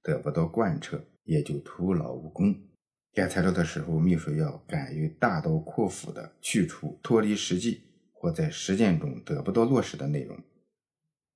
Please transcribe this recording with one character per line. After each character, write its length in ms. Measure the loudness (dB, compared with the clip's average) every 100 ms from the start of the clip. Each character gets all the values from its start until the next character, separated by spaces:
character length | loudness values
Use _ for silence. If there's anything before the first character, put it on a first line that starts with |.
得 160 | -4 -2
不 100 | -2
到 160 | 0 0
贯 340 | 0 0 0
彻， 240 | -4 -10 -10 _
也 180 | -2 0
就 160 | 0 -6
徒 340 | -8 -2 0
劳 200 | 0 0
无 160 | -8 -8
功。 260 | 2 2 2 -6 _ _ _ _
改 140 | -2 0
材 140 | 2
料 100 | 2
的 140 | 2 0
时 160 | -2
候， 180 | -2 4
秘 180 | 4 4
书 160 | 2
要 240 | 0 -2 -4 -6
敢 280 | -6 -4 -4
于 140 | -4 0
大 220 | 0 0
刀 160 | 0 0
阔 300 | -2 -2 -2
斧 240 | -2 -10
地 240 | -12 -14 _
去 260 | -2 0 0
除 320 | -2 -10 -8
脱 160 | 2 4
离 160 | 4 0
实 240 | -2 -2
际 220 | -2 -4 -10 _ _
或 180 | _ -4
在 180 | -2 -2
实 280 | -2 -2 4
践 200 | 4 4
中 240 | 0 -6 -6
得 160 | -4
不 100 | 0
到 140 | 2 4
落 160 | 4
实 160 | 2 -4
的 100 | -4
内 160 | -4
容。 180 | -6 -12 -18 _ _ _ _ _ _ _ _